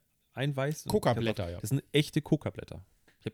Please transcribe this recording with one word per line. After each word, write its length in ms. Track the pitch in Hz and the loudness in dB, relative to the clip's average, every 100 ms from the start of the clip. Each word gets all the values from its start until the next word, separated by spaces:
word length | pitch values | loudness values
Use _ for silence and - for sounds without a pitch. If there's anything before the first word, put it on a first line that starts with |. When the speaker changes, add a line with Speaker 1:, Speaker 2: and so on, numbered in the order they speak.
| _ _ _ | _ _ _
Speaker 1:
einweichst 520 | - 143 135 139 156 - | -4 -2 0 -2 -2 0
und 60 | |
Speaker 2:
Coca-Blätter, 520 | 208 135 117 113 107 | 2 4 2 2 0
Speaker 1:
kannst 60 | 87 | -4
auch, 40 | 87 | -4
Speaker 2:
ja. 40 | |
Speaker 1:
das 100 | 107 | -2
sind 140 | 135 - | -2 2
echte 300 | 147 156 151 | 2 2 0
Coca-Blätter. 640 | - - 104 - - 92 - _ _ _ | 2 0 0 -6 -10 -12 -16 _ _ _
Ich 60 | |
hab 80 | - | -10